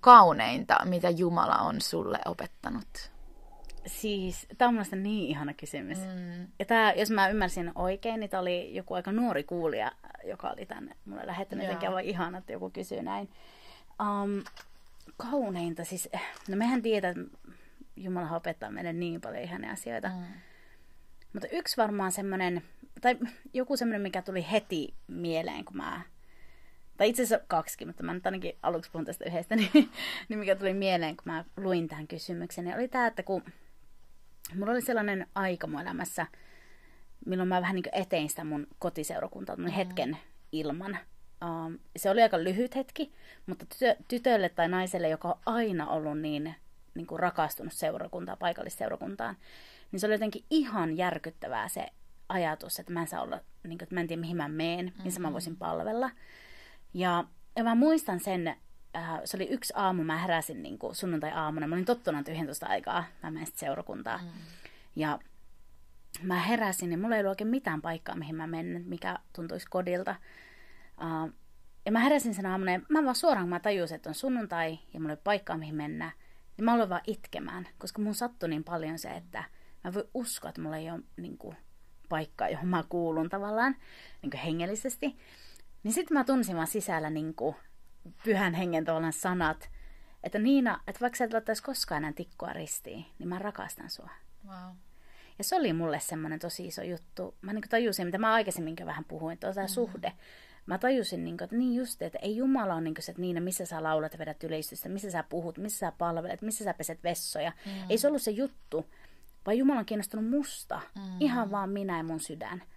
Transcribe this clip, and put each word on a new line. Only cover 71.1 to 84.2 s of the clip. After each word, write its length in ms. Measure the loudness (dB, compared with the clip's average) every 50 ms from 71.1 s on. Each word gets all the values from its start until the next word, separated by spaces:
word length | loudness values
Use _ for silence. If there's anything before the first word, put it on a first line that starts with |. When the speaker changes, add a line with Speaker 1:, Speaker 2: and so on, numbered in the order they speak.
| -2 -2 -4 -4 -8 -12 -18 -20 -20 -20 -20 -20 -18 -6 0
Speaker 2:
ja 60 | 2
mä 80 | 4 6
heräsin 340 | 6 6 6 6 4 2 -2
sen 120 | -2 -2
aamuna, 260 | 0 0 2 2 2
ja 80 | 2 0 2 4
mä 160 | 4 6 6
vaan 100 | 4 4
suoraan, 300 | 4 6 6 6 6 4
kun 60 | 0
mä 100 | 0 0
tajusin, 340 | 2 2 2 2 0 -2 -4
että 120 | -6 -8 -8
on 40 | -6
sunnuntai, 640 | -2 -2 0 0 0 -2 -2 -2 0 0 -2 -2 -6 -10 -12 -8
ja 60 | -6
mulla 120 | -4 -4
ei 20 | -4
ole 40 | -2 0
paikkaa, 340 | 0 0 2 0 -2 -4 -4
mihin 160 | -4 -4 -4
mennä, 360 | -4 -4 -4 -4 -6 -6 -8 -8 -12 -18 -20 -20 -20 -20 -14 -6
niin 80 | 0 2
mä 80 | 4 6
aloin 140 | 6 4 4
vaan 120 | 0 -2 -2
itkemään, 640 | -4 -6 -6 -8 -10 -10 -8 -8 -6 -8 -8 -10 -12 -14 -12
koska 240 | -12 -8 -4 -2
mun 120 | -2 -2 -2
sattui 340 | -2 -4 -4 -4 -4 -4 -2
niin 160 | -2 -2 -2
paljon 340 | -4 -4 -4 -4 -4 -6 -6
se, 120 | -8 -8
että 340 | -10 -10 -12 -10 -10 -10 -10 -10 -14 -18 -18 -18 -16 -12 -8
mä 100 | -6 -4
voin 100 | -4 -4 -4 -6
uskoa, 340 | -6 -4 -4 -6 -8 -8 -10
että 120 | -8 -8
mulla 160 | -6 -6 -6
ei 140 | -6 -6 -8
ole, 100 | -8 -10 -12 -12 -12
niinku, 380 | -12 -10 -10 -12 -12 -14 -14 -14 -16 -18 -20 -20 -20 -20 -20 -20 -18 -6 -4
paikkaa, 400 | -4 -4 -4 -4 -4 -2 -2 0
johon 180 | 0 0 0 2
mä 160 | 2 2 2 0
kuulun 400 | -2 0 0 2 2 0 0 0
tavallaan, 480 | -2 -4 -2 0 2 2 2 2 2 -2 -8 -18 -18 -20 -18 -18 -14 -10